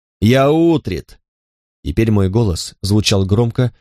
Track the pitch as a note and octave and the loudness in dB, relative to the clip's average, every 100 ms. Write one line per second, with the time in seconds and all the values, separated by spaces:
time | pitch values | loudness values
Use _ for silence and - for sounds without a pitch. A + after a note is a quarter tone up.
0 | _ _ G#2 C3 C#3 D#3+ E3+ D#3+ - D#2+ | _ _ 2 2 2 2 2 0 -4 -10
1 | - - _ _ _ _ _ _ - - | -12 -20 _ _ _ _ _ _ -6 -2
2 | A2 G#2 F#2+ A2 A2 D#2+ - - G2 G#2 | 0 2 0 0 -2 -4 -10 -10 -2 -2
3 | - G2 F#2+ G2+ A#2 B2 B2 - | 0 -2 0 0 0 -2 -4 -6